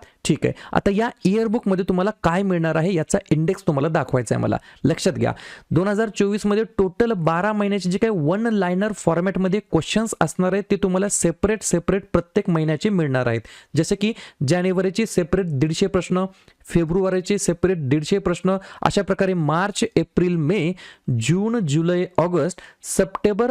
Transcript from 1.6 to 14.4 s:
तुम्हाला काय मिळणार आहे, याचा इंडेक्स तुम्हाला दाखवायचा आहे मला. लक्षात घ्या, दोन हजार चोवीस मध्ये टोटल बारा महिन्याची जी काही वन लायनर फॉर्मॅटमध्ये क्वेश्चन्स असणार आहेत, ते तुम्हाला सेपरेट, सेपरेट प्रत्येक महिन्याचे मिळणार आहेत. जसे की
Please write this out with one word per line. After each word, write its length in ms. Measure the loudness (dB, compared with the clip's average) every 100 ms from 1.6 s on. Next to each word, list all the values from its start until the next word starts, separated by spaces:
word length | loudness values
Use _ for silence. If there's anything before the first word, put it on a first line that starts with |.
| 0 0 0
तुम्हाला 220 | 0 0 -2
काय 200 | -2 0
मिळणार 340 | 0 0 0 0
आहे, 180 | 0
याचा 240 | 0 0 -2 0
इंडेक्स 360 | 0 0 -2 -2
तुम्हाला 220 | 0 0
दाखवायचा 460 | -2 0 -2 0
आहे 80 | -2
मला. 140 | 0 -2 -6 -4
लक्षात 280 | -2 0 -2
घ्या, 200 | 0 -2 -4 -10 -16 -2
दोन 180 | 0 2
हजार 200 | 0 0
चोवीस 380 | 0 0 0 0
मध्ये 180 | 0 0 0
टोटल 340 | 0 2 0
बारा 400 | 0 0 0 0
महिन्याची 380 | 0 0 0 -2
जी 80 | 0
काही 200 | 0 2
वन 280 | 0 0 0
लायनर 460 | 0 0 0 -2
फॉर्मॅटमध्ये 680 | -2 -2 0 0 0 0 0
क्वेश्चन्स 540 | 0 -2 0 -2 -2 -2
असणार 320 | -2 0 0
आहेत, 120 | 0 0
ते 60 | 0
तुम्हाला 320 | 0 0 0
सेपरेट, 540 | 0 0 0 0 -2
सेपरेट 420 | -2 -2 0 -2 0
प्रत्येक 380 | -2 0 -2 0
महिन्याचे 380 | 0 0 0 0
मिळणार 380 | 0 0 0 0
आहेत. 140 | -2 -6 -18 -6 -2
जसे 180 | 0
की 180 | 0 -2 -4 -10 -6